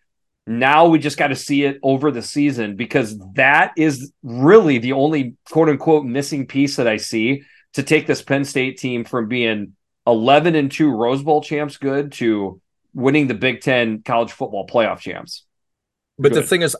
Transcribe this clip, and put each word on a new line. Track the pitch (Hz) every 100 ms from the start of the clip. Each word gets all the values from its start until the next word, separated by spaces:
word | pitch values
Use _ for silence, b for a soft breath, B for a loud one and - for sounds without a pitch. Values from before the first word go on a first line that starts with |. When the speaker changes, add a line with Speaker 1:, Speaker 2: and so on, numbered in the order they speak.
| _ _ _ _ -
Speaker 1:
Now | 117 131 147 170
we | 160
just | 147 143
gotta | 143 131
see | - 143
it | 143 139
over | 135 135 147
the | 120
season, | 101 147 147 123 107 98
because | 117 143 113 107 95
that | 101 131 151 190 -
is | 156 127 135 _
really | 131 120 139 220 170 131
the | 123
only | 135 147 156 123 - -
quote | 156 160
unquote | 139 - 151 135
missing | 123 139 147 123
piece | 135 139 139
that | 120
I | 107
see | - 113 113 139 b b _
to | -
take | 139 156 160
this | 131
Penn | - 139
State | 139 135 131 127
team | 131 120 113
from | 127 110
being | 123 117 107 101 _ _ _ -
eleven | 113 117 143 165 160
and | 139
two | 135 151
Rose | 113 117 135
Bowl | 143 151
champs | 151 151 147 -
good | 139 139 143
to | - 117 104 98 95 _ _ _
winning | - 123 151 139
the |
Big | 110 127 117
Ten | - 127 117 110
college | - 120 117
football | - 123 101 92
playoff | 123 107 90
champs. | 98 - - - _ _ _ _ _ _ _ -
Speaker 2:
But | 139
the | 233
Speaker 1:
Good. | -
Speaker 2:
thing | 180
is, | 165